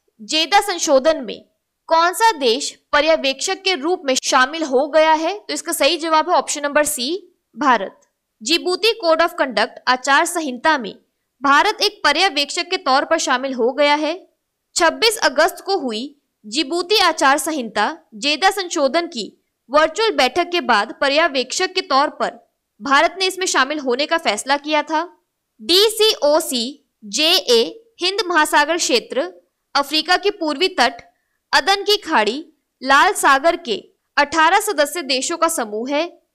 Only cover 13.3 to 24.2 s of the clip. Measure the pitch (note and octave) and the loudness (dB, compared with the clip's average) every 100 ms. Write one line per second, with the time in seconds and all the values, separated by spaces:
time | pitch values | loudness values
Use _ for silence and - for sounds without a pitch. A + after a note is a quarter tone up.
13.3 | B3+ C4+ B3+ A#3+ C4 D4 D4 D4+ F4+ - | -2 -2 -2 -2 2 2 2 0 -6 -12
14.3 | _ _ _ _ - E4 C4+ A4 A4 D#4 | _ _ _ _ -2 0 2 0 0 0
15.3 | C4+ E4+ - - F#4+ C4+ G#3+ C#4 - _ | 2 0 -2 -4 -4 -4 -6 -8 -14 _
16.3 | _ G#3+ A#3+ D4 E4+ F4 G#4+ F#4 D#4+ C#4+ | _ -8 -4 -2 -4 0 2 2 2 2
17.3 | C#4+ D#4 D#4 A3+ G#3 A3 D#4+ _ A3 C4+ | 2 0 -6 -6 -2 -4 -4 _ -6 -4
18.3 | D4 F#4+ G4+ F4+ F4 C4+ D4+ E4+ C#4+ G3 | 0 0 0 -4 0 0 0 -4 -6 -12
19.3 | - _ _ _ C#4 D#4 D#4+ A4+ C#4+ B3+ | -14 _ _ _ 2 2 2 0 2 0
20.3 | D4+ E4+ F4 B3 A3 A3+ - C#4 C#4 E4 | 0 -2 -2 0 0 0 -2 0 2 2
21.3 | C4+ B3+ - F#4 F#4 - C4+ D4+ - G3+ | 0 -4 -4 -4 -4 0 2 0 -2 -6
22.3 | - _ _ _ _ A3 C#4 E4 F4 F#4+ | -6 _ _ _ _ 0 2 2 0 -4
23.3 | F4+ F#4 E4 C4 D4+ C4 B3 D4+ E4 | -2 -2 0 -2 -2 -2 -2 0 -2